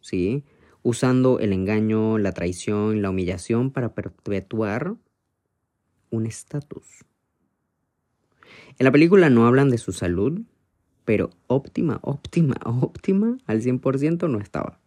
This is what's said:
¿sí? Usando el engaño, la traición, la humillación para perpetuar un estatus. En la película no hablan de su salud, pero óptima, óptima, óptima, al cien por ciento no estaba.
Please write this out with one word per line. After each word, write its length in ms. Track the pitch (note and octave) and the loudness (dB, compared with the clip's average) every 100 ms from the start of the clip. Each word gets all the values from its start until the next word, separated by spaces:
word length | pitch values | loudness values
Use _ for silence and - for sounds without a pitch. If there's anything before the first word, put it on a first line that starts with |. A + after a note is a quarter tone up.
¿sí? 440 | - F#2+ F2+ C3+ - _ _ _ | -8 -4 -2 -4 -8 _ _ _
Usando 580 | B2 A#2+ B2+ B2+ B2+ B2+ | -4 0 0 2 2 2
el 120 | G#2+ | 0
engaño, 680 | F#2+ F#2+ G#2+ A2 A2 A2 A2 | -2 -2 0 0 0 0 0
la 140 | G2 | -2
traición, 680 | F2 F2 F2+ - G#2 G#2+ G#2+ | -4 -6 -6 -4 -2 0 -2
la 80 | G2+ | -2
humillación 600 | F#2+ F2+ F#2 - A#2 C3 | -2 -4 -6 -2 -2 -2
para 240 | C3+ A#2+ | -4 -6
perpetuar 1000 | - - _ - G2+ F#2+ A2 A2 G#2+ D#3+ A#3 _ _ _ _ _ _ _ _ _ _ _ | -6 -12 _ -6 -6 -6 -6 -4 -4 -6 -10 _ _ _ _ _ _ _ _ _ _ _
un 160 | A2+ A2 | -6 -6
estatus. 800 | - - D3 - - _ _ _ _ _ _ _ _ _ _ _ _ _ _ _ _ _ - - - | -10 -12 -12 -12 -18 _ _ _ _ _ _ _ _ _ _ _ _ _ _ _ _ _ -20 -20 0
En 60 | |
la 80 | C3 | 4
película 380 | D3 E3+ G3 E3+ | 6 6 8 8
no 160 | A#2+ A#2 | 6 6
hablan 240 | B2+ C#3 | 6 4
de 80 | A#2+ | 2
su 140 | - | -2
salud, 500 | - F2+ F2 G#2+ F3 A#3 _ _ _ _ _ | -6 -4 0 -2 -2 -10 _ _ _ _ _
pero 260 | - G#2+ F#2 _ _ | -2 -2 -2 _ _
óptima, 520 | B2+ - - E3 A#2 | -4 -2 -4 -4 -4
óptima, 520 | - C#3 - - D#3+ - | -6 -8 -4 0 0 0
óptima, 760 | - A#2+ - - - F#3+ A3 B3+ - | -4 -4 -4 -6 -2 0 0 -4 -4
al 160 | A2+ | -2
cien 160 | B2 B2+ | 0 -2
por 200 | C3+ C3+ | -2 -2
ciento 300 | D3 E3+ F3 | -2 -2 -2
no 100 | A#2 | -4
estaba. 420 | G2+ - - - | -6 -8 -10 -12